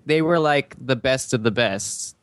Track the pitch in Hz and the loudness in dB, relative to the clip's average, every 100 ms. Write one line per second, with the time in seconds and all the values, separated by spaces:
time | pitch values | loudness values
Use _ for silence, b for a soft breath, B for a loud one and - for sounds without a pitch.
0 | - 156 156 170 151 147 139 - 127 127 | 0 0 2 2 2 2 -2 -6 -4 0
1 | 131 131 - 123 113 107 117 98 - - | 0 0 0 0 0 0 0 -2 -8 -10
2 | - - | -12 -4